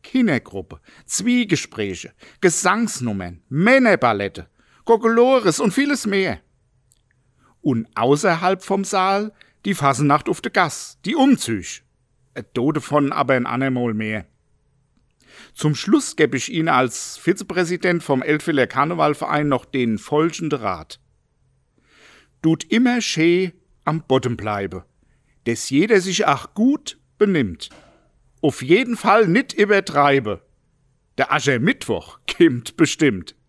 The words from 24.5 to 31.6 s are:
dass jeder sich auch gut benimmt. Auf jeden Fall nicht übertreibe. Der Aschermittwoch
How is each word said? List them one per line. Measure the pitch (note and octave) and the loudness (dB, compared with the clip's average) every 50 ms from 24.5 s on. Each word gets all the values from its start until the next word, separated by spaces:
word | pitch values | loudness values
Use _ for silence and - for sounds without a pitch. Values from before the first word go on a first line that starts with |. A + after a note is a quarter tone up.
| G#2 G2+ G2 F#2 F2+ F#2 - _ _ _ _ _ _ _ _ _ _ _ _ | -6 -4 -6 -6 -8 -12 -16 _ _ _ _ _ _ _ _ _ _ _ _
dass | A#2 A#2 - - - | -4 -4 -4 -4 -2
jeder | C3 C#3+ F#3+ G#3+ A3+ F#3+ | 0 2 4 4 4 2
sich | F3+ F#3+ F3 G3 G#3 | 2 0 -4 -2 0
auch | - C#3+ - - - _ | 0 0 0 -4 -12 _
gut | - A3 C4 D4 D#4 _ - - _ _ _ _ | 0 2 2 2 0 _ -14 -18 _ _ _ _
benimmt. | _ G#3 G3+ F#3+ D#3 B2 F#2+ E2+ - - - - - _ _ _ _ _ _ _ _ _ _ _ _ | _ 0 2 2 0 0 -2 -4 -10 -16 -20 -20 -20 _ _ _ _ _ _ _ _ _ _ _ _
Auf | - D3 - - B2+ | -2 -2 -2 -2 0
jeden | C3 E3+ A3+ C4 B3 A#3 | 2 2 2 2 -2 -6
Fall | - - G3+ G3 A3+ A3 | -4 0 2 4 4 4
nicht | F3 E3+ A#3+ - - - | 4 2 0 0 -2 -2
übertreibe. | - G3+ G3+ G#3 G3 F#3+ - - C#3+ C#3+ C#3+ C#3 C#3 A#2 G#2 G2 - _ _ _ _ _ _ _ _ _ _ _ _ _ _ _ | -2 0 2 2 0 0 -2 0 2 2 4 2 2 0 -2 -8 -8 _ _ _ _ _ _ _ _ _ _ _ _ _ _ _
Der | - C3+ - | -6 -2 0
Aschermittwoch | C#3+ D3 B2 C#3+ C3 A#2 | 0 0 0 0 0 2